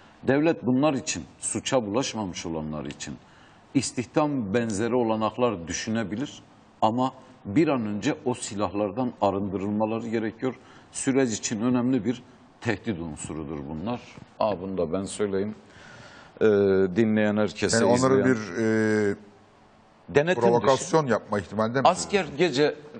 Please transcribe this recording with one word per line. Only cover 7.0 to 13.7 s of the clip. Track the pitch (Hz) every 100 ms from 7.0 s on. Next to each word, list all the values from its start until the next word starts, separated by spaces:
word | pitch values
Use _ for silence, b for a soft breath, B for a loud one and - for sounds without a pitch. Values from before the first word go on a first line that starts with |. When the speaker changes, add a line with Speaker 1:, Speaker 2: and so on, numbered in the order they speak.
| 131 - B B -
Speaker 1:
bir | 101 156
an | 135 107
önce | 104 113 - 127
o |
silahlardan | 120 - 101 98 101 104 101 123 -
arındırılmaları | 101 95 101 95 101 104 110 113 117
gerekiyor. | 113 107 - 131 117 B B B
Süreç | - - 131 131
için | 104 - 107
önemli | 123 127 120 131 98
bir | 120 - B B -
tehdit | 117 98 - 85
unsurudur | 82 73 - 78 73 78
bunlar. | 69